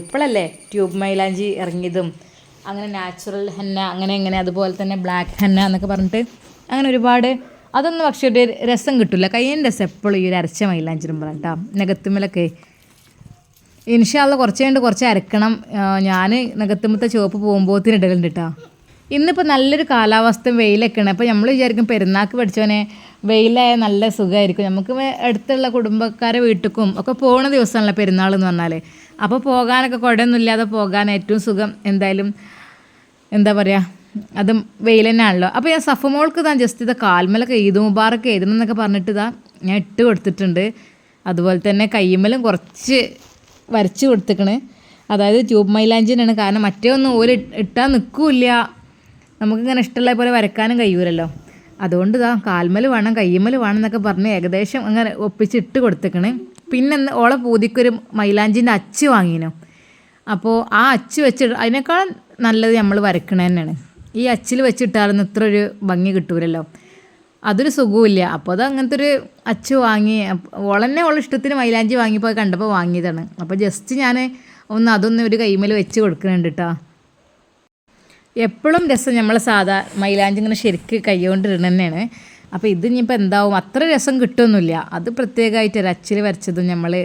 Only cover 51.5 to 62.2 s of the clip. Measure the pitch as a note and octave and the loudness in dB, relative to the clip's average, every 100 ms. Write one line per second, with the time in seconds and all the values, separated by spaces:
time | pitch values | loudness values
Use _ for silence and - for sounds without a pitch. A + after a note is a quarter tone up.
51.5 | - - - F#3+ F3+ F#3+ B3 A#3+ A#3 G#3 | -20 -20 -8 -2 0 2 2 0 0 -2
52.5 | F3+ F3 G3 C4 A#3+ G#3+ A3+ F#3 F3+ G#3+ | -2 0 0 0 0 0 0 2 2 2
53.5 | C4 G#3+ G#3+ A3 A3+ G3+ F3+ G#3+ F#3+ F3 | 0 0 0 -2 -2 -2 -2 -2 -2 -2
54.5 | F#3+ G#3 C4 G#3+ A3 A3+ - G#3 - G#3+ | -2 -2 -4 -2 0 -2 -4 -6 -2 0
55.5 | A#3+ - C4 A#3+ D#3+ F#3+ F3 G3 B3+ - | 0 -2 0 0 0 -2 -2 -2 -4 -12
56.5 | - - B3+ C4+ D4 C4+ A#3+ A#3 C4+ A#3+ | -20 -6 0 0 0 -2 0 2 2 0
57.5 | A3+ A3+ B3+ A#3+ A#3 - A3 G3+ G#3 G#3+ | 0 0 2 0 0 -8 -4 0 2 2
58.5 | G#3+ A#3+ G3+ - - D4 A3+ F3 E3 D#3+ | 2 2 2 -2 -2 2 4 2 -2 -6
59.5 | D#3+ - _ _ _ _ _ - G3+ A3+ | -10 -20 _ _ _ _ _ -8 -4 0
60.5 | A3+ A#3 G#3 B3+ B3+ - - C#4 C4 B3 | -2 0 2 2 0 -2 0 0 2 0
61.5 | A#3 A3+ C4 C4 E4+ F#4+ - | 0 -2 -2 0 0 -2 -6